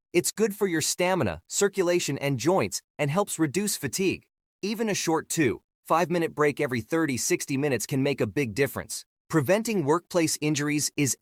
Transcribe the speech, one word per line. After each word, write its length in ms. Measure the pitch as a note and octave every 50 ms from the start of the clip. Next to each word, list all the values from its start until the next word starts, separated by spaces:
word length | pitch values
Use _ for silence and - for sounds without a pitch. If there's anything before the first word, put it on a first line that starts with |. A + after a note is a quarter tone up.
| _ _ -
It's 180 | F3 F3 -
good 240 | - - G#3+ A3+ G3
for 120 | - G#3
your 120 | F#3+ E3 D#3
stamina, 640 | C3 - - - F3+ F3+ F#3+ F#3 C3 F#2+ D#2 D#2 - -
circulation, 680 | - - G3+ G3+ G3 G3 F3+ F3 F3 F3 - - C#3 -
and 180 | - C#3+ C#3
joints, 440 | A#2+ G#2+ D#3 F#3 F#3 B2 F#2 - - - _ _
and 140 | - D3+ C#3
helps 260 | D3 G3 G#3 - -
reduce 380 | - D#3+ D3 A#2+ F3+ G#3 G3+ -
fatigue. 480 | - - B2 - - G3 F3 A2 E2 - _ _ _ _ _ _ _
Even 260 | - G3 A3+ G3 A#3
a 60 | G#3+ F#3
short 340 | - - E3+ D#3+ D#3 -
two, 340 | - - E3 D#3 A#2 - - - _ _ _ _
five-minute 480 | - E3 D#3+ F3+ C#3+ F3 F3 E3 D3+ A2
break 280 | C#3+ D3+ D3 B2+ -
every 180 | D3 C3+ B2+ A#2+
thirty, 380 | A2 - E3 E3 E3 D3 C3
sixty 400 | A2+ - - F3+ E3+ - - C#3+
minutes 280 | C3 C#3+ D3 C3 A2 -
can 160 | - D3+ C3+
make 200 | C3+ C#3+ C#3 -
a 60 | C3
big 260 | A2+ F#2+ D3 C#3+ A2+ G2+
difference. 500 | A#2+ C#3 B2+ - G#2 D#2+ - - - - _ _ _ _ -
Preventing 540 | - D#3+ C3+ C3 F#3 A3 A3 A#3+ A3 G3 D3
workplace 540 | C3 D#3 E3+ - - - F3+ E3 D3+ - -
injuries 500 | D3 D3+ D#3 C#3+ D3 D3 D3 D3+ C#3 - -
is 220 | - D3 B2 - -